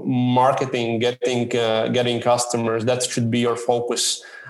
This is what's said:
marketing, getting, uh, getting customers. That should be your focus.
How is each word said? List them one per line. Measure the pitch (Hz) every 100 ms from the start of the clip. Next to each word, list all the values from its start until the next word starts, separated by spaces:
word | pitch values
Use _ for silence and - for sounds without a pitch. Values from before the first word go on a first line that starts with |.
marketing, | - 123 123 123 131 135 135 127 117 113
getting, | 120 120 127 120 113 120
uh, | 113 110 117
getting | 123 120 117
customers. | 120 120 - 120 113 113 113
That | 127
should | - 127 113
be | 120
your | 120 117
focus. | - 120 120 113 - - - -